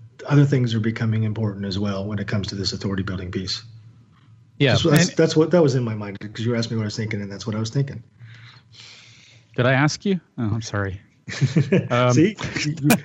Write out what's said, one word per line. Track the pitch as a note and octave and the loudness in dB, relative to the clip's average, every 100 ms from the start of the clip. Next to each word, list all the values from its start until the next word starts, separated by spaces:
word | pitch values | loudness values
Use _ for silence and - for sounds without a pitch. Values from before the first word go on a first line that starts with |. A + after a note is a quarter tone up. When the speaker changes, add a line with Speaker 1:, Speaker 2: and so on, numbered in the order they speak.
| - - - | -20 -14 0
Speaker 1:
other | C#3+ | 4
things | C#3+ C3+ A#2+ A2+ | 4 2 0 0
are | |
becoming | A2+ A2 A2+ A2 | -2 -2 -2 0
important | A2 G#2+ G#2+ G2 G2+ | -2 -2 -4 -4 -6
as | F#2+ | -4
well | G2+ G2 G2+ | -4 -4 -6
when | G#2 | -6
it | G2 | -4
comes | G#2+ F2+ | -4 -4
to | F#2+ | -6
this | F#2+ | -6
authority | F#2+ G#2 G2 | -6 -4 -4
building | F#2 F2+ F2+ | -4 -6 -8
piece. | F#2+ F#2 - - - - - _ _ _ - _ - | -8 -6 -8 -12 -20 -20 -20 _ _ _ -20 _ 0
Speaker 2:
Yeah, | C3+ | 2
Speaker 1:
That's, | G#2 | 4
that's, | E3 D3+ E3+ | 4 4 4
Speaker 2:
and | - | 4
Speaker 1:
that's | D#3+ D#3 | 2 4
what, | D#3 | 4
that | F3 | 4
was | D3+ C3 | 4 2
in | A#2 | -2
my | G#2+ | -4
mind, | G2+ G2+ | -8 -10
'cause | G#2+ A2 A2+ | -12 -6 -2
you | |
asked | A#2 A2+ | -2 -2
me | A2+ | -2
what | |
I | A2 | -4
was | A2 | -4
thinking, | G#2+ G#2+ | -6 -6
and | G2+ | -8
that's | G2 A#2 | -8 -6
what | G#2+ | -4
I | |
was | A2+ | -2
thinking. | C#3 C#3 - - _ - - - - _ - - - - - - - _ - | -2 -2 -4 -16 _ -20 -20 -20 -20 _ -20 -20 -20 -20 -20 -20 -20 _ 0
Speaker 2:
Did | B2 | 2
I | |
ask | C3+ D3 - | 4 2 0
you? | G3+ F#3 - - | -2 -2 -4 -6
Oh, | A2+ | -4
I'm | A2+ | -4
sorry. | A2 G#2 G2 F#2+ - _ - | -4 -4 -4 -6 -14 _ -14
Speaker 1:
<laughs> | - C#3 E3 C#3+ F#3 - | -2 0 2 2 0 2
Speaker 2:
Um, | A#2+ B2 | 2 4
Speaker 1:
See, | B2+ F3+ G#3+ - - D3+ | 6 4 2 -8 -6 -4
you, | C#3+ C#3+ - | 0 2 4